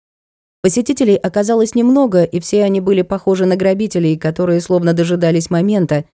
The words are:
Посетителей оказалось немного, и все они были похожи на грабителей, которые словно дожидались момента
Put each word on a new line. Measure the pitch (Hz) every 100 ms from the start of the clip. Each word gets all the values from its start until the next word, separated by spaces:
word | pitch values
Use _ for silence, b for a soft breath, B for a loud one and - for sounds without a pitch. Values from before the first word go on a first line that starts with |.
| _ _ _ _ _ _
Посетителей | 190 202 233 277 240 196
оказалось | 190 208 208 233 220 240
немного, | 240 269 269 185
и | 165 180
все | - 208
они | 202 196
были | 185 196
похожи | 185 196 - 190 185
на | 185
грабителей, | 190 190 214 180 165 156
которые | 160 160 180 170
словно | 175 180 170
дожидались | 170 170 175 170 170 165
момента | 170 190 208 165 147 151